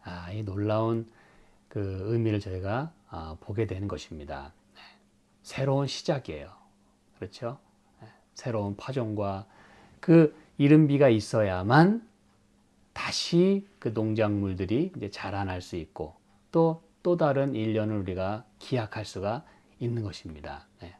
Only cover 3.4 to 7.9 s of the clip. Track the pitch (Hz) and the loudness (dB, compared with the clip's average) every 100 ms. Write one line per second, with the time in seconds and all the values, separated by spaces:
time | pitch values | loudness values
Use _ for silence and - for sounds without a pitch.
3.4 | - 104 107 95 98 76 - 78 71 69 | -8 -4 -4 -4 -6 -8 -12 -16 -12 -12
4.4 | 69 _ _ - - _ _ _ _ _ | -14 _ _ -20 -20 _ _ _ _ _
5.4 | - - 135 135 139 - - 143 - 76 | -14 -4 0 0 -2 -6 -4 -4 -4 -12
6.4 | 71 - _ _ _ _ _ _ - - | -12 -20 _ _ _ _ _ _ -16 -10
7.4 | 117 135 _ _ _ | -10 -10 _ _ _